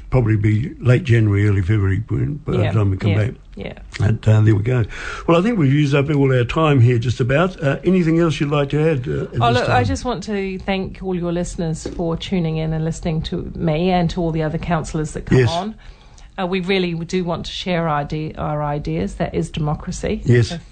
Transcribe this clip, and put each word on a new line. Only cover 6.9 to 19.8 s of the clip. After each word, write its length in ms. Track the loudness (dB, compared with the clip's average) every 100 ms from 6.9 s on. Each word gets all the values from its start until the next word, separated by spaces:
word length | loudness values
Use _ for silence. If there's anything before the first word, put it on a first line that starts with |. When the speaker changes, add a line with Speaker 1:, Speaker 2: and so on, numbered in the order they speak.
| 4
Speaker 1:
just 200 | 0 -2
about. 420 | 0 2 0 0
Uh, 180 | -2 0
anything 360 | 2 2 4 2
else 180 | 2 0
you'd 120 | 0
like 180 | 0 0
to 100 | 2 2
add, 180 | 0 -2
uh, 40 |
at 280 | -4 -4 0
Speaker 2:
Oh, 80 | 2
Speaker 1:
this 60 | 2
Speaker 2:
look, 80 | 2
Speaker 1:
time? 100 | 2
Speaker 2:
I 80 |
just 200 | 0 -2
want 180 | -4 -6
to 340 | -4 -4 -4 -6
thank 420 | -4 -4 -4 -8
all 120 | -6
your 180 | -4 -2
listeners 540 | -4 -4 -4 -4 -4 -6 -6
for 200 | -4 -4
tuning 400 | -4 -2 -2 -2
in 160 | -2
and 100 | -2
listening 380 | -4 -4 -4 -4
to 280 | -4 -6 -8 -4
me 340 | -2 0 2
and 180 | 2 0
to 100 | 0
all 100 | -2
the 100 | -2
other 160 | -2 -4
councillors 540 | -2 -2 -2 -4 -4
that 120 | -6
come 140 | 2 4
Speaker 1:
Yes. 120 | 4
Speaker 2:
on. 240 | 0 -4 -8 -16 -20 -20 -20 -14 -6
Uh, 60 | -4
we 140 | -2
really 320 | 0 0 0 -4 -4
do 180 | -2
want 220 | -2 -4 -6
to 40 |
share 380 | -8 -2 0 0
our 120 | -2
ide-, 300 | -2 -6 -6 -6
our 260 | -4 -4
ideas. 520 | -2 -4 -4 -4 -4
That 200 | -4 -4
is 140 | -2 -4
democracy. 680 | -4 -4 -4